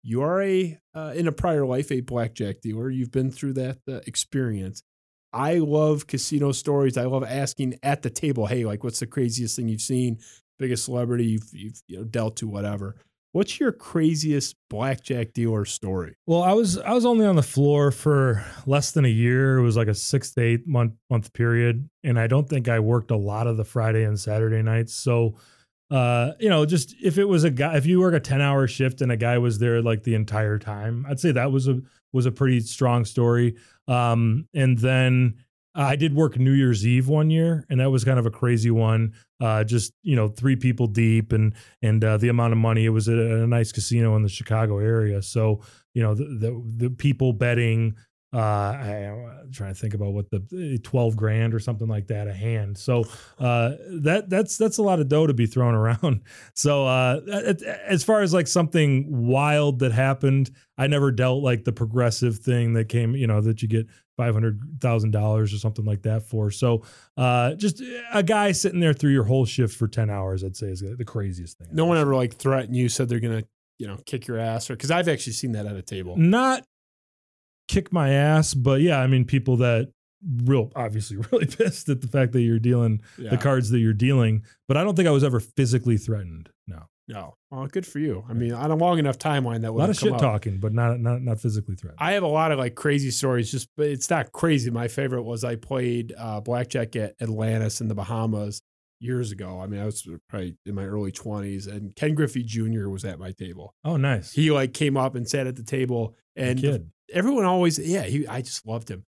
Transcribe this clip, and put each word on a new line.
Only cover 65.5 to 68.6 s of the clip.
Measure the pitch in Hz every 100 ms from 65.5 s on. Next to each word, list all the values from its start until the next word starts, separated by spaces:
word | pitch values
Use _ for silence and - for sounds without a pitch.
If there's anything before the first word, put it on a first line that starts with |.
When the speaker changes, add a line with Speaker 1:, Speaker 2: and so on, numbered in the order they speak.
Speaker 2:
or | 101
something | 110 107 107
like | 101
that | 110 110
for. | 110 113 104
So, | 101 123 117 - - _ -
uh, | 127 123 120 160
just | 208 202 254 240 240
a | 214
guy | 175 208 208
sitting | 175